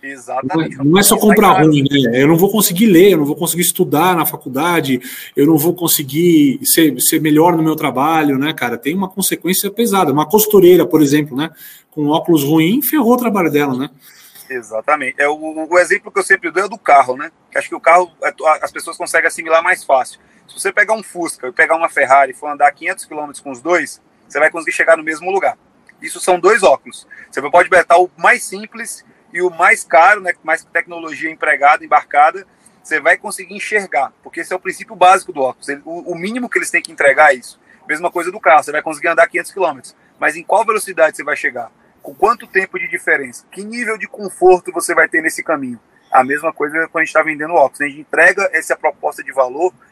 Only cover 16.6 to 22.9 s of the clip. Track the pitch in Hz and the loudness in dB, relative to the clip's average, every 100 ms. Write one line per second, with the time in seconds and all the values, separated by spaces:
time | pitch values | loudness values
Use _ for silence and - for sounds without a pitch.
16.6 | 202 214 - - - 131 160 _ _ 139 | -4 -6 4 4 4 -4 -10 _ _ -10
17.6 | - 165 - 175 175 _ 151 - 143 151 | -8 -4 2 2 2 _ -8 -2 -2 0
18.6 | 143 156 170 160 170 170 160 - 160 160 | -4 -10 -14 -12 -4 -2 -2 -6 -2 0
19.6 | 170 180 - 139 - - _ _ _ - | 0 -4 0 0 0 -12 _ _ _ -8
20.6 | 196 196 202 220 190 180 165 - 127 127 | -4 -2 -2 -2 -6 -10 -10 -8 -10 -2
21.6 | 156 165 165 - 131 139 135 127 147 143 | 0 0 -2 -2 4 4 4 -4 -12 0
22.6 | 143 143 165 | 0 0 -10